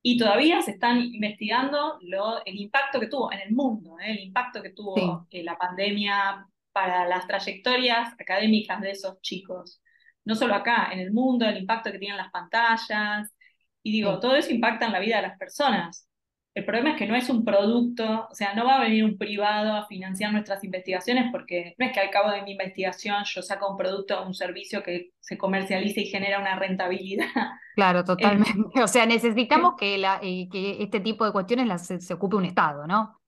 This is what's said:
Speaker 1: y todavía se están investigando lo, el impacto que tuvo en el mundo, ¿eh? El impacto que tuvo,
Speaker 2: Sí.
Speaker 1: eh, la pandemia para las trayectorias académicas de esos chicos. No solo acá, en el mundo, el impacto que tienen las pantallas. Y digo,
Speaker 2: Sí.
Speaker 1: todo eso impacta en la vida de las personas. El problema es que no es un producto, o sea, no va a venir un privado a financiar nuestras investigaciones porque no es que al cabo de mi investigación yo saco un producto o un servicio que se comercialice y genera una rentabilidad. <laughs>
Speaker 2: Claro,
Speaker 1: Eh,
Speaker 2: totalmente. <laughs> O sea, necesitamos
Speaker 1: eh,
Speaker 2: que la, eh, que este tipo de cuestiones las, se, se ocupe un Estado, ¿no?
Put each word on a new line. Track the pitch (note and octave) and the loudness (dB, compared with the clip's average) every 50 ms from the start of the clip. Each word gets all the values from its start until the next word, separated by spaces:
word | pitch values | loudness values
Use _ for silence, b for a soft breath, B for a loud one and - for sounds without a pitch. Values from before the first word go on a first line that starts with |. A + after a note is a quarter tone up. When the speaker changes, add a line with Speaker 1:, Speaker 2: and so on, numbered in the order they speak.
Speaker 1:
y | _ B3 A#3+ | _ 2 2
todavía | A#3+ A3+ G3+ G3+ A3+ C#4+ D#4+ F4 G4 | 4 4 4 6 6 6 6 4 4
se | - - | 0 -2
están | G#3 - A#3+ A#3+ B3 B3 | -4 0 2 4 4 4
investigando | A#3+ - - G#3+ G#3+ G#3 G#3 - G#3+ G#3 A3+ B3 C4+ C#4 D4 C#4+ D4 D#4 D4 - | 2 0 -4 -4 -4 -4 -4 -6 -4 0 0 0 2 0 0 -2 -2 -2 -6 -10
lo, | F3+ F3 F#3+ F#3+ G#3 A3 A3+ A#3+ - | -10 -8 -4 -4 -2 -2 -4 -6 -8
el | G3 F#3+ G#3 | -10 -10 -10
impacto | G3+ G#3 - C#4 C#4 C#4 - B3 | -10 -2 0 0 0 0 -2 -2
que | A3 | -2
tuvo | A3 D4 C4+ A3 - - | -2 -2 -4 -2 -4 -4
en | G3 | -8
el | F#3+ G3+ A3 | -4 -2 0
mundo, | C4 C#4+ B3+ A3 G3+ E3+ D#3+ E3 E3+ | 0 0 0 -2 -4 -8 -16 -18 -12
¿eh? | F#3+ G#3+ | -8 -8
El | A3 G3 | -8 -8
impacto | F#3+ F#3+ F#3+ B3 B3 B3 - G#3+ | -10 -4 -4 -4 -4 -2 -10 -12
que | F#3+ F#3+ | -14 -14
tuvo, | F#3+ - G#3 G3+ F#3 F#3 F#3 F3 E3 E3+ - _ | -16 -12 -12 -2 -2 0 0 0 -2 -4 -10 _
Speaker 2:
Sí. | - F3+ | -14 -10
Speaker 1:
eh, | E3 | -10
la | F3 E3 | -10 -6
pandemia | - F3+ F3+ F3+ F#3 G3 G3+ G3+ G#3 G#3 G3+ G3+ G3+ G3 G3 G3 G3 - _ _ _ _ _ | -4 -6 -6 -2 -2 -2 -2 -2 -2 -2 0 0 0 0 0 -2 -6 -14 _ _ _ _ _
para | _ G3 F#3+ F#3 F3+ F3+ F3+ | _ -2 0 2 2 0 2
las | F3 F3+ G3+ - | 2 0 -2 -2
trayectorias | - G#3 G3 - G#3 F#3+ F#3+ - B3 B3+ B3+ B3+ A#3+ A#3 A#3 A#3+ A#3+ - - | -4 -4 -4 -4 -6 -10 -4 -2 0 0 2 2 2 2 2 0 -2 -8 -14
académicas | - - F#3 G3 G#3+ A3 G#3+ G#3+ G#3+ - F#3 G#3 | -6 -2 -2 2 4 4 4 4 2 -2 -6 -6
de | F#3+ G3 | -4 -6
esos | G3 - - F#3+ F#3+ _ | -6 -6 -8 -10 -10 _
chicos. | - - G3+ F3+ F#3+ - F#3 F3+ F3 - - _ b b b b b b b _ _ | -10 -10 -10 -10 -10 -12 -12 -12 -12 -18 -20 _ b b b b b b b _ _
No | G#3 A3 | -4 0
solo | A3 C4 A#3+ G3+ | 0 2 2 2
acá, | G3+ - A#3 A#3+ A3 F#3 - | 2 2 2 2 2 2 -2
en | F#3 F#3 | -4 -6
el | F#3 F#3+ G#3 | -4 -2 0
mundo, | A#3 B3+ C4 B3 A#3+ A#3 | 2 2 2 2 2 2
el | G#3+ G3 | 0 0
impacto | F#3+ F#3+ G#3+ A3+ A3+ - G#3 | -2 -2 -2 -2 -2 -2 -8
que | G3 G3 | -8 -8
tienen | G3 G3+ G3+ | -8 -8 -8
las | G3 F3+ - | -8 -8 -8
pantallas. | - F3+ E3+ - - A3+ A#3 A3+ A3+ A3+ - - A3 G#3+ G#3 G#3 G#3 G#3 G#3 - _ b b b b b b b _ _ _ | -10 -12 -8 -2 0 2 4 4 2 0 -2 -4 -4 -2 -2 -2 -2 -4 -6 -8 _ b b b b b b b _ _ _
Y | A3 | -2
digo, | G#3+ A3 G3+ G3+ E3 | 0 2 2 0 0
Speaker 2:
Sí. | - | 2
Speaker 1:
todo | - B3 C4 | 2 4 4
eso | D4 C#4 - | 4 2 2
impacta | C4+ G#3 A3 A#3 A3+ A3+ A#3+ | 0 2 2 2 2 0 -2
en | A3+ G3+ | 0 0
la | F3+ | 0
vida | G3 A3 A3+ | 0 0 0
de | G#3 F#3 | 0 -2
las | F#3 - | -4 -8
personas. | _ F#3+ F#3 - - D4 C4+ G#3+ F#3 E3+ E3+ - - _ _ _ _ _ _ _ _ _ _ _ | _ -14 -14 -2 0 2 2 2 2 -2 -6 -10 -18 _ _ _ _ _ _ _ _ _ _ _
El | G3+ G3+ | -6 -4
problema | - G3+ A#3 B3 D#4 | -2 0 0 2 0
es | D4 | 0
que | - G#3 | 0 -2
no | G3+ A3+ | 0 0
es | B3 B3 - | 0 0 2
un | C4 A3 G#3 | 0 2 2
producto, | G#3+ G3+ G3 G3+ G#3+ A#3 A#3+ A#3+ A#3+ - - A3 A3 A3 A3+ A3+ - | 4 4 4 4 4 4 4 2 2 0 -2 -2 -2 -2 -2 -4 -8
o | - | -8
sea, | - G#3 G3 G3+ | -4 -4 -2 0
no | A3 A#3 | 2 4
va | C4 C4+ | 4 6
a | C4+ A#3+ | 6 4
venir | A3 A3 A3 A3 | 4 4 4 4
un | G#3+ G3+ | 2 2
privado | - G#3+ G#3 G#3 G3 G#3 G#3 G#3+ G#3+ G#3+ G#3+ G#3+ | -2 -6 -6 -2 0 0 2 2 2 0 0 0
a | G#3 G#3 | -2 -4
financiar | - G3 F#3 F#3 F#3+ F#3+ F#3+ G#3 G#3+ G#3+ | -6 -12 -10 -8 -8 -6 -4 -2 0 0
nuestras | G#3+ G#3 - G3 G3 - | -2 -2 -2 -6 -6 -6
investigaciones | F#3 F#3 F#3 F#3 F#3+ F#3 F3+ - A#3+ B3 C4 A#3+ A#3+ | -8 -8 -8 -4 -4 -4 -2 0 0 2 2 2 0
porque | - F3+ - - F3 F3 E3+ F3 - | -4 -6 -8 -6 -6 -6 -6 -6 -4
no | - B3+ | -4 -4
es | A3+ - | -2 0
que | G3+ | 0
al | G3 G3 | -2 2
cabo | - G#3 G#3 G#3+ | 2 2 2 2
de | G3+ G3 G3 | 0 -2 -6
mi | G3+ G3 | -10 -8
investigación | F#3+ F#3+ F#3+ F#3+ - F#3 F#3 F#3 - - G#3 G3+ G3+ G3+ | -8 -8 -8 -6 -4 -6 -4 -6 -6 -6 -4 -4 -2 -2
yo | - - F#3 | -4 -8 -8
saco | F3+ - G3 G3 G3+ G3 | -6 -6 -6 -4 -4 -4
un | F#3+ | -4
producto | G3 F3+ F#3 G3 G3 G3 - G3 F#3 | -2 -4 -2 -2 -4 -4 -4 -4 -4
o | F#3+ | -4
un | F#3+ F#3 | -8 -6
servicio | - F#3+ F3 - G3+ G3+ - G#3+ G3+ - | -6 -6 -6 -6 -10 -10 -8 -8 -6 -6
que | F3+ F3 F3 F3 - _ _ | -4 -6 -6 -8 -10 _ _
se | - - F#3+ | -14 -14 -8
comercialice | - - F#3+ F#3+ F#3+ F#3+ - G3 F#3 G3+ G#3 G#3 A3 | -4 -2 0 0 0 0 -2 -2 0 0 -2 -2 -2
y | G3+ | -4
genera | - - G3 F#3+ G3 G3 G3+ | -4 -4 -4 -2 0 -2 0
una | G3 F#3+ F#3+ | 0 -2 -2
rentabilidad. | F#3+ G3 F#3+ F#3+ F#3 F#3 F3+ F#3 F#3+ F#3 F#3+ G3 A3+ - | -2 -2 -2 -2 -2 0 -2 -2 -4 -4 -6 -4 -4 -4
<laughs> | - - B3 G3+ - - - - - - | -2 -2 -2 -2 -2 -6 -14 -20 -6 2
Speaker 2:
Claro, | - G3 F#3 F3+ F3+ F3 | 4 4 6 6 4 4
Speaker 1:
Eh, | |
Speaker 2:
totalmente. | F3+ F#3 F3+ - G#3 G#3 G3+ G#3+ - | 2 2 4 6 6 6 6 4 4
<laughs> | G#3 F#3+ A3 - - C4 A#3 | 4 0 -2 2 4 2 2
O | |
sea, | G3+ - B3 A3+ | 6 6 4 6
necesitamos | A3+ A#3 A3+ A3+ A#3 G#3+ A#3+ A#3+ - D4 D#4 E4+ F4+ F4 | 6 4 4 4 2 2 2 4 4 6 6 6 4 4
Speaker 1:
eh, | - | 4
Speaker 2:
que | G3+ G3+ G3 | -2 -2 0
la, | G3 F#3+ F#3+ F#3+ - | 2 2 2 0 0
eh, | G3+ F#3 F#3 F#3 F3+ F3+ | -2 -4 -4 -4 -6 -6
que | G3+ F#3+ F#3 G3+ G3 - G#3 | -6 -4 -4 -4 -2 -4 -4
este | G3+ G#3+ G#3+ | -2 -2 -2
tipo | F#3 A3 G#3+ G#3+ A3 | -2 -2 -2 0 0
de | G#3 | 0
cuestiones | G3 G3+ F#3 F#3 A#3+ B3+ C4 | 0 0 0 0 0 2 2
las, | A3+ F3+ E3+ E3+ | 0 0 -2 -4
se, | - F#3 F3 | -8 -8 -8
se | F3+ - F3+ | -6 -8 -4
ocupe | E3+ - F#3+ G#3 | -2 -2 0 2
un | G#3 F3+ | 2 0
Estado, | E3+ - G#3 F3+ D#3 D3 C#3+ D3 | 2 2 2 2 2 0 -4 -4
¿no? | D#3+ F#3+ G#3+ G#3+ G#3 - _ _ | 0 2 0 0 0 -8 _ _